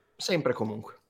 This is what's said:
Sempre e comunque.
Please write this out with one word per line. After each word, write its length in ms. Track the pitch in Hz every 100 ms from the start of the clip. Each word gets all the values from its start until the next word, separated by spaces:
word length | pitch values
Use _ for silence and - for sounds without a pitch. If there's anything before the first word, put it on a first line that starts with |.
| _ -
Sempre 340 | - 170 135
e 40 |
comunque. 440 | 120 110 107 - -